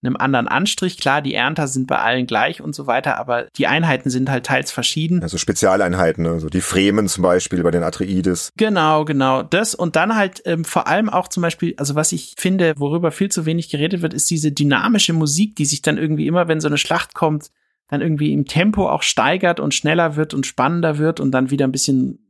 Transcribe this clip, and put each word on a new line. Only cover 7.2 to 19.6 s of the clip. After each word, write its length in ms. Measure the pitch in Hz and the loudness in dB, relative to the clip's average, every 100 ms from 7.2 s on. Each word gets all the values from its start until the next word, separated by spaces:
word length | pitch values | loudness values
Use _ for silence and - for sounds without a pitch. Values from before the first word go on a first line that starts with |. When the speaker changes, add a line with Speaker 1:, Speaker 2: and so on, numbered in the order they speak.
Speaker 2:
Beispiel 400 | 90 90 - 90 | 2 2 0 0
bei 80 | 85 | 2
den 120 | 85 | 2
Atreides. 680 | 85 - 95 92 92 87 - - | -2 -4 -2 0 0 -2 -4 -2
Speaker 1:
Genau, 480 | 214 196 156 156 156 | 0 2 2 2 2
genau. 380 | 139 131 131 | 0 2 0
Das 300 | - 175 214 - | 0 0 0 -2
und 200 | 175 160 | 0 2
dann 200 | 180 220 | 2 2
halt, 260 | 196 - - | 0 -2 -4
ähm, 200 | 165 165 | -2 0
vor 220 | - - | -2 2
allem 220 | 170 220 | 2 2
auch 180 | 175 180 | 0 -2
zum 140 | - | -2
Beispiel, 320 | 170 - 170 - | -2 -2 -4 -4
also 180 | 143 143 | -2 0
was 160 | 156 | 0
ich 220 | 160 - - | -2 -8 -4
finde, 360 | 185 190 170 147 | 0 2 2 2
worüber 340 | 143 165 170 | 0 0 0
viel 180 | 156 196 | 0 -2
zu 160 | - 156 | 0 0
wenig 240 | 165 165 | -2 -2
geredet 320 | 147 156 185 | -2 0 0
wird, 120 | 160 | -2
ist 160 | - - | -2 0
diese 220 | 165 151 | 0 0
dynamische 600 | 143 143 139 - 220 - | 2 2 4 4 2 2
Musik, 420 | 165 156 143 214 - | 2 0 2 0 0
die 100 | 147 | -2
sich 160 | 151 | 0
dann 160 | - 147 | 0 0
irgendwie 300 | 156 151 147 | 0 0 0
immer, 200 | 175 170 | 0 2
wenn 120 | 160 | 0
so 80 | 156 | 0
eine 100 | 143 | -2
Schlacht 360 | - 170 - | 0 -2 -4
kommt, 360 | - 165 151 - _ _ _ _ | -2 0 0 -6 _ _ _ _
dann 140 | 147 | -4
irgendwie 320 | 165 156 151 | -2 0 0
im 120 | 147 143 | 0 0
Tempo 440 | 151 190 214 190 | 2 2 2 0
auch 140 | 71 | 0
steigert 560 | - - 120 180 185 | -2 0 2 2 0
und 140 | 175 | 0